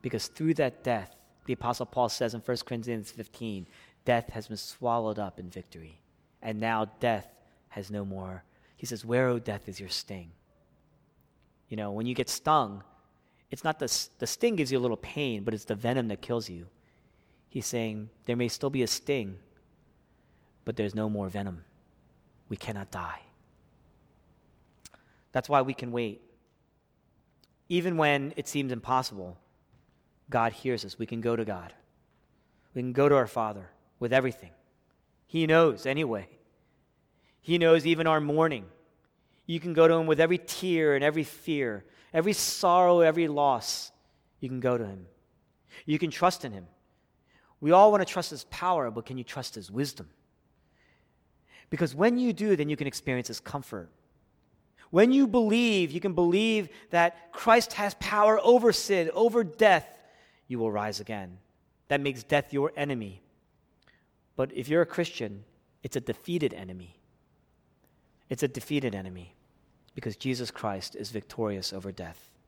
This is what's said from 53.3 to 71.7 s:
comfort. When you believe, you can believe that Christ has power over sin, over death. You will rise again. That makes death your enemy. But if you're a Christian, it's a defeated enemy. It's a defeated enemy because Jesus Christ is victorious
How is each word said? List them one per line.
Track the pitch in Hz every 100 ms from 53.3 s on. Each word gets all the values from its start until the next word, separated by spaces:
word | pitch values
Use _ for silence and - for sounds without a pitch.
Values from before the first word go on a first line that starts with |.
| 110
comfort. | - 147 131 104 82 _ _ _ _ _ _ _ _ _ -
When | 170 233
you | 269 269
believe, | 240 220 226 240 202 165
you | 156
can | 190
believe | 175 175 185 220 220 175 - -
that | 170 170 - -
Christ | - 226 233 -
has | - 202 -
power | - 208 208 220
over | 226 247 233
sin, | - - 196 165
over | 175 226 226
death. | 196 - 214 175 - - - _ _ _ _
You | 123
will | 113
rise | 104 107 104
again. | 104 107 92 92 _ _ _ _ _
That | 143
makes | 139 127
death | 110 147 143
your | 139 147 147
enemy. | 143 131 104 92 _ _ _ _ _ _ _ _ _ _ _ -
But | 131
if | - 131
you're | 160
a | 165
Christian, | - 165 - 110 101 104 _ _ _
it's | - 139
a |
defeated | 123 - - 175 143
enemy. | 87 92 92 87 _ _ _ _ _ _ _ _ _ _ _ _ _ _
It's | 127
a | 139
defeated | 127 - 147 131
enemy | 98 92 90 87 _ _ _ _ _ _ -
because | 123 104
Jesus | 135 123 120
Christ | - 110 95 - -
is | 104
victorious | 113 - - 110 98 87